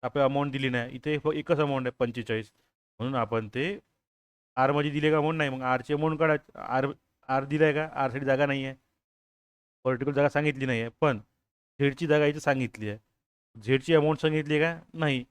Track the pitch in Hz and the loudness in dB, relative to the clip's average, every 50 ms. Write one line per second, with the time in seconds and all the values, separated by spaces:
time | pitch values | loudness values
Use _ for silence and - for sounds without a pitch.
0 | - 127 - 147 139 131 139 139 143 143 131 139 135 131 123 123 117 123 135 127 | -8 -4 -2 2 2 2 2 0 -2 -2 -2 -4 -4 -2 -2 -2 -4 -6 -10 -10
1 | - 151 151 147 - 156 156 151 147 - 170 147 151 143 139 135 127 123 120 _ | -6 -4 -4 -2 -2 -2 -2 -2 0 -2 0 0 2 0 0 -2 -4 -4 -4 _
2 | 127 120 117 123 113 - 117 110 110 104 _ _ _ _ _ _ _ _ _ _ | -4 -4 -2 -6 -4 -4 -4 -4 -4 -8 _ _ _ _ _ _ _ _ _ _
3 | 117 127 135 127 113 104 117 113 110 104 - 123 139 175 202 - _ _ _ _ | -8 -4 -2 -2 -2 0 -2 -4 -4 -4 -6 -4 -4 -4 -6 -8 _ _ _ _
4 | _ _ _ _ _ _ _ _ _ _ _ - 131 135 143 147 147 151 143 147 | _ _ _ _ _ _ _ _ _ _ _ 0 2 2 2 2 0 0 -2 0
5 | 147 156 156 156 147 156 160 160 151 139 131 131 131 127 127 127 123 - 151 147 | 2 2 2 4 2 0 0 0 -2 -2 -2 -4 -2 -2 -2 -2 0 -2 -2 0
6 | 151 160 160 151 165 160 156 147 - _ _ - - - 123 131 135 139 147 _ | 0 0 0 2 2 2 2 0 -2 _ _ -14 -8 -4 -2 0 0 0 -4 _
7 | _ _ _ _ _ - 131 135 135 139 147 156 156 156 147 147 156 156 - - | _ _ _ _ _ -2 -2 -2 -2 0 2 4 4 4 4 2 -2 -4 -4 -2
8 | 135 131 113 135 143 135 135 131 147 139 139 139 135 135 135 131 _ _ _ _ | -2 -2 -2 -4 0 2 2 2 2 0 0 -2 -4 -8 -10 -14 _ _ _ _
9 | _ _ _ _ _ _ _ _ _ _ _ _ _ _ _ _ _ 131 131 123 | _ _ _ _ _ _ _ _ _ _ _ _ _ _ _ _ _ -2 0 0
10 | 131 139 143 135 143 143 - 151 147 151 143 131 135 131 127 113 113 117 - _ | 0 -2 2 4 4 4 4 2 0 0 0 -2 -2 -2 0 -2 -2 -4 -4 _
11 | - 151 127 104 98 _ _ _ _ _ _ _ _ _ _ _ 139 139 135 131 | 2 2 2 0 -6 _ _ _ _ _ _ _ _ _ _ _ 0 0 0 0
12 | 170 156 151 151 147 147 147 151 - - 143 135 127 113 - - 107 104 104 107 | 0 2 4 4 4 2 0 0 0 0 0 0 0 -4 -6 -8 -8 -8 -8 -10
13 | _ _ _ _ _ _ _ _ _ _ _ 117 107 107 131 135 131 - 165 156 | _ _ _ _ _ _ _ _ _ _ _ -16 -2 0 0 0 2 4 4 4
14 | 147 151 156 151 - 156 156 156 151 143 151 147 151 165 170 165 165 _ _ 165 | 4 4 0 0 0 0 0 0 -2 0 0 0 0 0 -2 -6 -14 _ _ -2
15 | 160 151 139 127 123 _ | -2 0 0 -2 -4 _